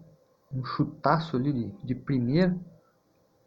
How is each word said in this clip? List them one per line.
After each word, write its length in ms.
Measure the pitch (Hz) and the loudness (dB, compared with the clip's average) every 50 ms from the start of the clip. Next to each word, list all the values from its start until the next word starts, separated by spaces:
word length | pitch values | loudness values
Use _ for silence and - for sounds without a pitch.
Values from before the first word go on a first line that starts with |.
| - - - _ _ _ _ _ _ - 135 | -8 -20 -20 _ _ _ _ _ _ -10 -8
Um 100 | 131 123 | -8 -6
chutaço 720 | - - - 147 147 - - - 135 151 160 160 - - 123 | -4 0 0 0 -2 -2 -2 2 2 2 2 0 -2 -2 -2
ali 140 | 127 147 143 | 0 0 0
de, 320 | 123 113 101 101 - - | -2 -2 -4 -8 -10 -6
de 80 | 123 127 | -6 -6
primeira. 600 | 127 - - 143 127 120 117 135 165 185 180 180 180 - - - - _ _ _ _ _ _ _ _ _ _ _ _ _ | -6 -2 -2 0 0 2 2 4 4 4 4 2 -2 -6 -12 -20 -20 _ _ _ _ _ _ _ _ _ _ _ _ _